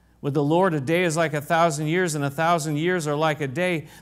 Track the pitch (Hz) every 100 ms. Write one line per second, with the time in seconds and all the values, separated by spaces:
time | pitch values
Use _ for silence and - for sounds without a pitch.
0 | _ _ 143 147 143 165 190 156 131 170
1 | 180 156 160 147 147 165 170 147 156 175
2 | 180 151 143 139 160 170 156 147 170 185
3 | 151 147 160 147 139 127 180 165 143 -